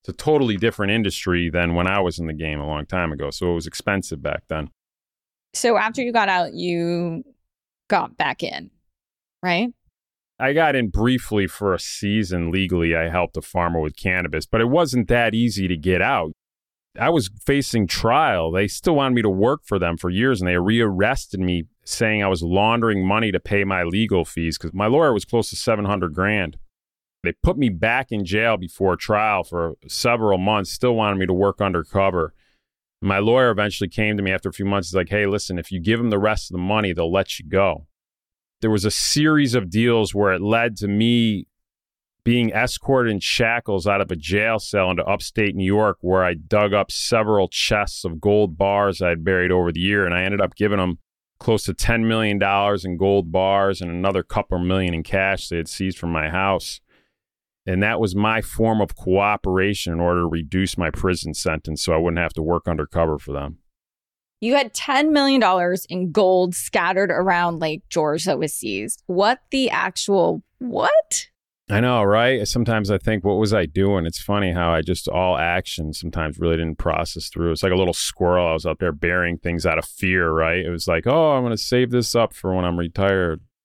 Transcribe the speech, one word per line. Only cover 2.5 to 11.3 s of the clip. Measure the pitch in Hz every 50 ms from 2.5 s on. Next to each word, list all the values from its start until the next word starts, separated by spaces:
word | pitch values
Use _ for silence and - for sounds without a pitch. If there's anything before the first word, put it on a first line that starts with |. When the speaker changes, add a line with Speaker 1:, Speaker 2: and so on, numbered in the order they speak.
| 76 73
Speaker 1:
a | 73
long | 76 76 76 73
time | - 92 92 87 80 76
ago. | 69 71 69
So | - - 92 87
it | 85
was | 82 78
expensive | 82 - - - 107 98 95 - - 80 71
back | 65 73 73 - _ -
then. | 80 78 73 65 _ _ _ _ _ _ _ _ _ _ _ _ _ _ _ _ -
Speaker 2:
So | - - 240 220
after | 202 208 226 226 269
you | 240 240
got | 233 233 202
out, | 190 185 180 170 - -
you | - 175 175 175 170 170 170 175 170 175 170 165 262 - _ _ _ _ _ _ _ _ _ _ _ _
got | - 208 175 - - -
back | - 156 139 127 - 127
in, | 85 - 71 85 - _ _ _ _ _ _ _ _ _ _ _ _ _ -
right? | - 180 175 175 233 240 - _ _ _ _ _ _ _ _ _ _ _ _ -
Speaker 1:
I | 123 139 143
got | 160 165 151 135
in | 127 117
briefly | 95 90 107 113 123 127 120 - -